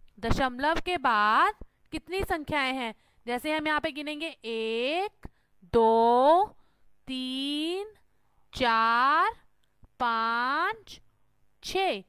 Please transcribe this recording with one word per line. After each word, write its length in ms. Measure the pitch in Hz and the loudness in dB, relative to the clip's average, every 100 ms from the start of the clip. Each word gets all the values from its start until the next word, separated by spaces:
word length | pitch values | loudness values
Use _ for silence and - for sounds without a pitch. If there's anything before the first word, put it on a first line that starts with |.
| - - | -20 -8
दशमलव 600 | 226 - 269 247 285 330 | -2 0 0 0 -2 0
के 160 | - 349 | -2 -2
बाद 640 | 262 220 208 233 359 427 - _ _ | 0 2 4 4 2 0 -12 _ _
कितनी 280 | 214 - 370 | -12 -8 -6
संख्याएं 520 | 392 339 285 302 262 | -2 -4 -2 -2 -2
हैं। 200 | 262 240 214 _ _ - | -2 -6 -10 _ _ -6
जैसे 260 | 247 302 | -6 -2
हम 140 | 311 302 | -2 0
यहाँ 140 | 302 | -2
पे 100 | 320 | -2
गिनेंगे 340 | 277 294 302 320 277 | -6 -8 -8 -10 -10
एक, 840 | 220 226 220 226 254 330 415 _ - _ _ _ 180 | -8 -6 -4 -2 -2 -2 -4 _ -20 _ _ _ -2
दो, 720 | 233 226 226 233 240 269 330 415 - _ _ - _ - | 4 4 6 4 6 6 6 2 -6 _ _ -20 _ -12
तीन, 840 | 262 254 262 277 294 311 370 415 415 _ _ _ _ _ | -8 -6 -6 -4 -4 -4 -6 -8 -14 _ _ _ _ _
चार, 800 | - 247 226 226 233 262 311 392 466 _ _ _ _ - - | -2 0 2 2 2 2 2 2 -2 _ _ _ _ -18 -6
पाँच, 1000 | 240 226 226 233 247 294 370 440 - - _ _ _ _ _ _ | -2 0 -2 -2 -2 -2 -2 -4 -12 -20 _ _ _ _ _ _
छः, 400 | - - 381 220 | -6 -2 -2 -2